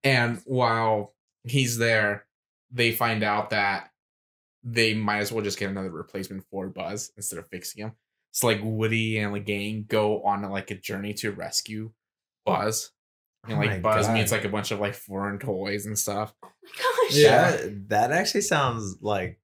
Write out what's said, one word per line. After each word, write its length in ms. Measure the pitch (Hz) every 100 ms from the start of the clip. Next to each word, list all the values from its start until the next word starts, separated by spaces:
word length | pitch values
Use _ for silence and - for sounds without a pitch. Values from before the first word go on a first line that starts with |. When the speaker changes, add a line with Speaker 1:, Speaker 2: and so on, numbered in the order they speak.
| 139
Speaker 1:
And 360 | 131 120 117 -
while 680 | 127 120 113 113 107 104 _ _ _
he's 340 | 120 135 123 117
there, 500 | 117 110 104 104 _ _ _ _ _
they 220 | 123 117
find 300 | 110 117 110
out 260 | 107 107 107
that 420 | 104 101 95 - _ _ _ _ _ _ _
they 300 | 123 117 113
might 260 | 107 107 104
as 140 | 104
well 100 | 113
just 160 | 104 95
get 100 | 101
another 220 | 98 95
replacement 540 | 80 - 98 95 95 -
for 240 | 95 95
Buzz 420 | 92 90 104 - -
instead 220 | - 85
of 80 | -
fixing 340 | 90 - -
him. 80 | 110 110 _ _ _
So, 160 | - 120
like, 120 | 107
Woody 560 | 107 107 110 113 110 110
and 160 | 104
the 60 | 101
gang 460 | 98 101 104 110 107
go 340 | 113 107 107
on, 200 | 101 101
like, 260 | 101 98 -
a 60 | 95
journey 380 | - 101 101 101
to 160 | 110
rescue 600 | 95 85 - - 107 110 _ _ _ _ _ -
Buzz. 460 | 92 104 110 - _ _ _ _ _ 110
And, 80 |
Speaker 2:
Oh 40 | 107
Speaker 1:
like, 120 | 107
Speaker 2:
my 100 | 95
Speaker 1:
Buzz 280 | 101 107 104
Speaker 2:
God. 60 |
Speaker 1:
meets, 180 | 113 110
like, 120 | 110 107
a 40 |
bunch 220 | 104 101
of, 80 | 101
like, 140 | 101
foreign 460 | 104 - 95 101 101
toys 460 | 123 95 101 104 107
and 120 | 107
stuff. 380 | - 101 107 _
Speaker 3:
Oh 80 | - _ -
my 80 | -
gosh. 380 | 508 494 466 143
Speaker 1:
Yeah. 360 | 147 - 175
Speaker 2:
That, 380 | - - 101 -
that 220 | 107 123
actually 300 | 160 196 -
sounds 600 | - 156 131 117 101 87
like 380 | 104 101 92 90